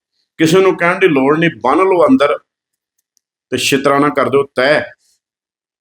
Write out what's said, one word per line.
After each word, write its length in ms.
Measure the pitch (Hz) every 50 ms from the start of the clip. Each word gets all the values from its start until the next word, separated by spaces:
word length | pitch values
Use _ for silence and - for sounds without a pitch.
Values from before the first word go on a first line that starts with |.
| _ _ _ _ _ _ _ -
ਕਿਸੇ 220 | 160 160 170 190
ਨੂੰ 160 | 190 185 165
ਕਹਿਣ 220 | - 170 175 180 190
ਦੀ 80 | 190 175
ਲੋੜ 300 | 147 135 131 139 151 160
ਨਹੀਂ, 120 | 165 165 - -
ਬੰਨ 160 | - 123 147 170
ਲਓ 280 | 190 190 - 175 151
ਅੰਦਰ 320 | 139 135 131 139 147 151 - _ _ _ _ _ _ _ _ _ _ _ _ _ _ _ _ _ _ _ _ _ -
ਤੇ 40 | 131 123
ਛਿੱਤਰਾਂ 420 | - - 143 135 135 143 139 143
ਨਾ 80 | 147 147
ਕਰ 200 | 135 139 123 120
ਦਿਓ 140 | 123 139 139 - -
ਤੈਅ, 260 | - 127 143 156 127 - - - _ _ _ _ _ _ _ _ _ _ _ _ _ _ _ _ _